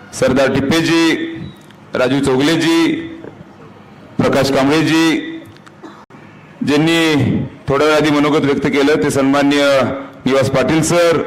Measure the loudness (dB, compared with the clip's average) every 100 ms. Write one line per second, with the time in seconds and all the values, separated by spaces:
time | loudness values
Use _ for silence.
0 | -16 -2 0 2 0 0 0 0 0 2
1 | 2 0 -6 -10 -14 -18 -20 -20 -10 -2
2 | 0 0 0 0 0 0 0 2 0 -2
3 | -8 -14 -18 -20 -20 -20 -20 -20 -20 -20
4 | -18 -4 -2 0 0 0 2 2 2 2
5 | 2 0 -4 -14 -18 -20 -20 -20 -20 -20
6 | -20 -20 -20 -20 -20 -10 -2 0 2 2
7 | 2 2 0 -2 -6 -10 -4 0 2 2
8 | 2 2 2 0 0 -2 -2 0 2 2
9 | 0 0 0 2 2 2 2 2 0 -4
10 | -12 -8 -2 0 0 0 0 0 0 2
11 | 2 0